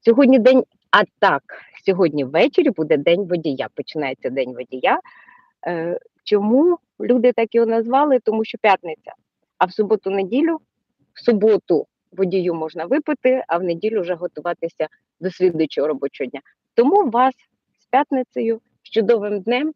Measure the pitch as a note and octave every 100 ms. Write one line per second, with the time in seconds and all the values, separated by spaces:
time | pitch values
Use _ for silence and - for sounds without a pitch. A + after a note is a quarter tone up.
0 | - A3+ C4 C4 A3+ C4 - _ _ G3+
1 | G#3+ _ G3 C#3+ - - - - - F#3
2 | E3+ D3 C3 D#3 A3+ - D4+ F#3 D#3 D3
3 | C#3+ F3 F#3 F3 D#3 C3+ A#2 - - D#3+
4 | C#3 C3 C3 C3+ B2+ B2 B2 C3 E3+ D4+
5 | - - _ _ _ _ - E3+ E3+ F3+
6 | _ _ - G#3 G#3 B3+ E4+ F4 _ _
7 | G#3+ B3 B3 A#3+ A3+ A#3 A#3 A3+ A3+ C4
8 | D4 B3+ - A3 A3 - G#3+ F#3+ E3+ D#3
9 | - - _ _ _ _ F3+ - G3+ G#3
10 | G3 G3 F#3+ A#3+ D#4+ D#4+ _ _ _ _
11 | _ - - G#3+ A3 G3+ _ D#3+ - _
12 | _ F3 F#3+ F#3+ F3 E3 D#3+ E3 E3+ C#4+
13 | D4+ D4+ C4 B3+ - E3+ F3+ E3+ G#3+ A3
14 | F3 E3+ F3 - E3+ E3+ E3+ _ D#3 _
15 | _ _ F3+ - F3+ D#3+ D#3 - D3 C#3
16 | C#3 - B2+ C#3 _ _ _ - B3 G4
17 | E4 A3+ C4 - _ _ _ _ _ C4
18 | C#4+ C4 B3 B3+ A3+ A3+ _ _ - A3
19 | G3+ A3+ G3+ G3+ F3+ B3 D#4